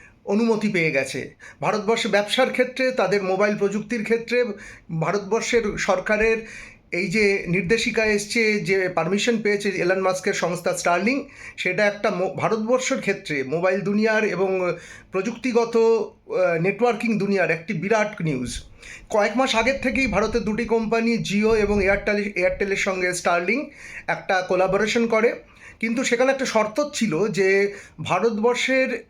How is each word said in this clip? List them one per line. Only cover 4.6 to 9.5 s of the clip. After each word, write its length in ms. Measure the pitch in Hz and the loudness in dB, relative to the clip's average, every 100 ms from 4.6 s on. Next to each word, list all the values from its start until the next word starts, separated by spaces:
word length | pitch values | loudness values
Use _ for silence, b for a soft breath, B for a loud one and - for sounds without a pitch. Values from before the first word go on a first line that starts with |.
| B B B 165 | B B B -2
ভারতবর্ষের 760 | 160 202 190 220 214 240 214 - | 0 -2 0 -2 2 0 0 -2
সরকারের 600 | - 185 185 214 220 220 220 B B B - | 0 0 2 2 2 0 -4 B B B -8
এই 160 | 175 185 | -4 -2
যে 360 | 214 208 196 - | 2 2 2 0
নির্দেশিকা 580 | 175 175 226 233 226 214 | -2 0 0 0 0 0
এসছে, 540 | 208 208 240 220 208 | 0 0 0 2 0
যে 300 | 165 190 180 | 0 0 0
পারমিশন 520 | 165 165 202 240 226 | 0 0 0 0 0
পেয়েছে 280 | 214 | 0